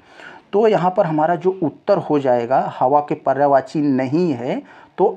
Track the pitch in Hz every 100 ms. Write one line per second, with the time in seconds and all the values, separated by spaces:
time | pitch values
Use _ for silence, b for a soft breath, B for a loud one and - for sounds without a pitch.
0 | B B B B _ 196 220 185 175 180
1 | 180 156 160 175 185 190 147 - - 190
2 | - 147 131 123 117 135 175 - 131 147
3 | 147 151 - 135 143 135 131 160 147 131
4 | 131 151 180 120 127 220 B B B -
5 | 196